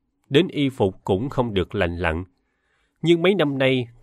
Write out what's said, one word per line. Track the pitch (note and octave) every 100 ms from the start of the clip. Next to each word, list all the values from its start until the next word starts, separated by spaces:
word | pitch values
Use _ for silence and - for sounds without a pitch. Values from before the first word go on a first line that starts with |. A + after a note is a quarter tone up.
| _ _ _
đến | C3+ C#3
y | - C#3
phục | B2+ G2+ F#2
cũng | - F#2+ C3
không | - A#2+
được | G2 E2+ G#2+
lành | F2 E2+
lặn. | F2 D#2+ F#2 _ _ _ _ _ _ _
Nhưng | D#3 E3+
mấy | F3 G3+
năm | D3+ C3+
nay, | C3+ C3 A#2+ -